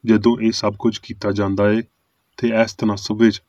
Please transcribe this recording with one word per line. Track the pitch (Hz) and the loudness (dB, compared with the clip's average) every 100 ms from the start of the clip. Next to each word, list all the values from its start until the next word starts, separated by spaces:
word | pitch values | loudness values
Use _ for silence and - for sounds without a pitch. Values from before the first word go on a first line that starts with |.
ਜਦੋਂ | 117 110 110 117 | 4 4 4 2
ਇਹ | 113 | 0
ਸਭ | 110 107 101 | 0 -4 0
ਕੁਝ | 117 104 | -2 -2
ਕੀਤਾ | - 107 104 | -14 -6 -4
ਜਾਂਦਾ | 98 98 98 104 | -2 -2 0 2
ਏ | 110 117 _ _ _ _ - | 0 -4 _ _ _ _ -4
ਤੇ | 117 | 0
ਇਸ | 113 113 | 2 0
ਤਨਾਸਬ | - 110 101 - 107 | 0 -2 -2 -6 0
ਵਿੱਚ | 113 104 | 0 0